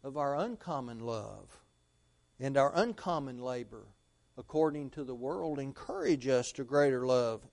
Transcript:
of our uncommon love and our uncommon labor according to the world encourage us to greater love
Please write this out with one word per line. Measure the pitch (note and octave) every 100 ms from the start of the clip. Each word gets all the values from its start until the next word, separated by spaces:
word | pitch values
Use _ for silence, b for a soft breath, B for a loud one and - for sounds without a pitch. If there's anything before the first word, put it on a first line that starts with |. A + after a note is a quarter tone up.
of | C#3 C#3
our | C#3 C#3+
uncommon | A3 A3+ F3+ D3 B2 A#2
love | A#2 A2+ G#2+ G2+ F#2+ - _ _ _ _ _ _ _ -
and | C3+ C#3
our | C#3 E3+
uncommon | A#3 A3 - D#3+ C3+ B2
labor | B2+ B2 A2+ A2+ G2+ _ _ _ _ -
according | - D#3 D#3+ D3 C#3
to | D#3 C3
the | B2
world | C3 F#3 E3 C#3+
encourage | C#3 - - F#4+ C#4 D3 B2+
us | B2+ B2
to | - B2
greater | C#3+ C#3+ B2+ B2+
love | B2+ A#2 A2 -